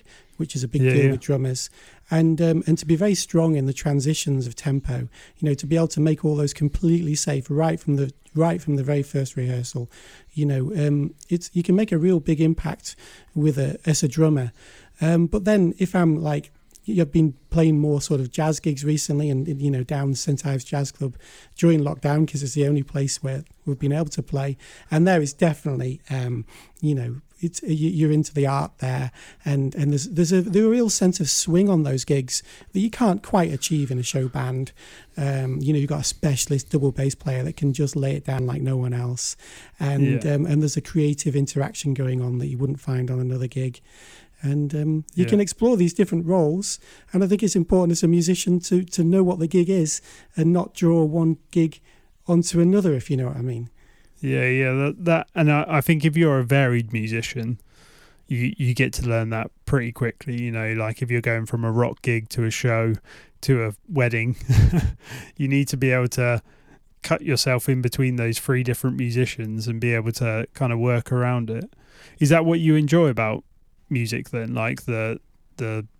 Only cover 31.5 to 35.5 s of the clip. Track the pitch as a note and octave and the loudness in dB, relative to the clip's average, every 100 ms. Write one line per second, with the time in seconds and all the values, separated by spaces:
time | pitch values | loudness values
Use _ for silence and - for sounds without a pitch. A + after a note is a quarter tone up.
31.5 | E3+ G3+ E3+ C#3+ C3+ - C#3+ B2+ - - | 2 4 2 0 -2 0 -2 -2 -8 -10
32.5 | - - F#3+ A3 - A3+ F#3 - G3 E3 | -20 -8 -2 -2 0 0 0 0 0 0
33.5 | C#3 - D#3 C3 B2+ A#2+ - C3 C3+ B2+ | -2 -2 -2 -2 -4 -4 -4 -4 -4 -4
34.5 | C3 C3 - - - - - C#3 C3+ C3 | -6 -8 -12 -20 -20 -14 -6 -4 -2 -4